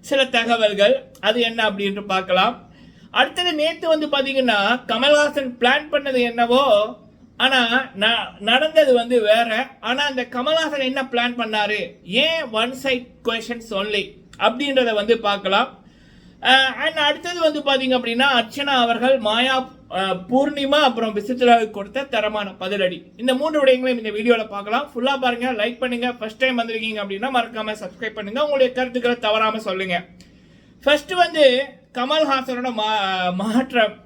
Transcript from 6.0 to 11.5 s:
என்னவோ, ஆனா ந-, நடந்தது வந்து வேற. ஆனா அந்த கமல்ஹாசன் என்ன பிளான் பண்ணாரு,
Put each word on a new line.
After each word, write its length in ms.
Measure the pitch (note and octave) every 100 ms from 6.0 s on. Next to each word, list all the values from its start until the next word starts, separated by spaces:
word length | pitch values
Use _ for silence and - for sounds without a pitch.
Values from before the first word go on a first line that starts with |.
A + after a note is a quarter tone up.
| C#4 B3+
என்னவோ, 420 | A#3+ A#3 A#3 B3 C#4 G#3 G#3+ B3 - _ - _
ஆனா 240 | B3+ C4+ A#3 B3 C4 F#3+
ந-, 320 | G#3+ A#3 G3 -
நடந்தது 540 | G3+ B3 D#4 D#4 C#4+
வந்து 280 | B3 A#3+ B3
வேற. 480 | G#3 A3 A#3+ A3 B3+ -
ஆனா 220 | G#3+ B3+
அந்த 220 | D4 B3+ B3
கமல்ஹாசன் 520 | B3 C4 D#4+ D#4 D4
என்ன 180 | C4 C#4
பிளான் 380 | C4 A#3+ A#3+ A#3+
பண்ணாரு, 420 | A3+